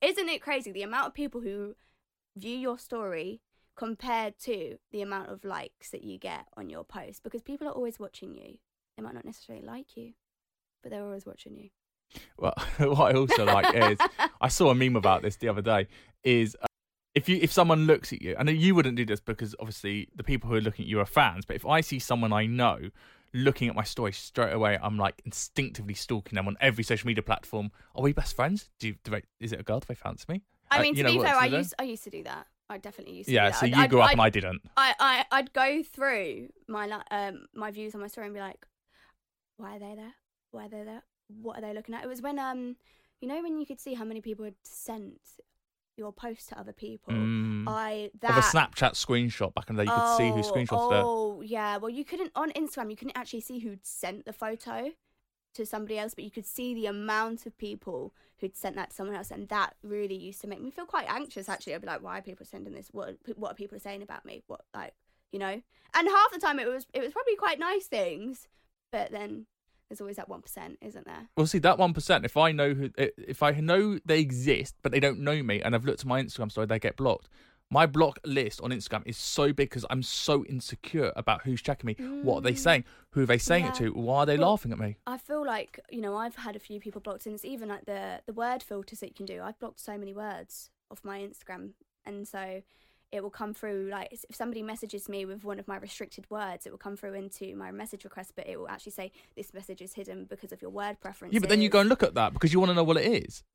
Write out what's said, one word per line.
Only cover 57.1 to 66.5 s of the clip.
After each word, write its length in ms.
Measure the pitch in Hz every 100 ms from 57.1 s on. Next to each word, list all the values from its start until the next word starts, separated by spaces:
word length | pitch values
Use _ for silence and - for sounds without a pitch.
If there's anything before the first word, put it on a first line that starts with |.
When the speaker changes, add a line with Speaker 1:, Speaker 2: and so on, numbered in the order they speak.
| 214 226 226
Speaker 1:
of 140 | 233 -
people 560 | 208 208 - 147 196 - _ _
who'd 180 | 190 -
sent 180 | 196 190
that 120 | -
to 60 | -
someone 180 | 196
else, 160 | 202 208
and 180 | - 202
that 260 | 208 - -
really 320 | 208 208 202 190
used 240 | 180 196
to 60 | 202
make 160 | 202
me 80 | 254
feel 160 | 311 339
quite 180 | 349 -
anxious, 340 | 240 277 202 190
actually. 280 | 190 -
I'd 80 | 190
be 40 | 190
like, 160 | 156
"Why 160 | 185 190
are 40 |
people 240 | 190 185 -
sending 260 | 190 202
this? 160 | - -
What, 280 | 196 190 190 - 214
what 160 | 214
are 20 |
people 240 | 190 202 208
saying 220 | 202 202
about 240 | 202 -
me? 180 | - - -
What, 160 | - _
like," 200 | 104 - - _ _ _
you 80 | 196
know? 220 | 196 214 - _ _
And 140 | 330 339
half 240 | 392 466
the 60 | 403
time 200 | 320